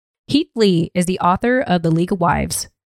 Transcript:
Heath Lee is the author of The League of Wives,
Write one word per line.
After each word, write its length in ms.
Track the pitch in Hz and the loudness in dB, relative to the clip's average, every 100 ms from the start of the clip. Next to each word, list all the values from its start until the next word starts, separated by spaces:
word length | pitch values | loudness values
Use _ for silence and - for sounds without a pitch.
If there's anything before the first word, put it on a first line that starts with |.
| _ _ - | _ _ -2
Heath 240 | 285 330 - | -2 -2 0
Lee 360 | 208 170 - | 2 2 0
is 140 | 180 175 | -2 -2
the 120 | 185 | 0
author 400 | 175 185 240 254 | 0 0 0 -2
of 240 | - 175 | 0 0
The 80 | 165 | 0
League 220 | 160 175 | 0 0
of 80 | 196 | 0
Wives, 480 | 170 - 143 - - _ | 0 0 -4 -8 -10 _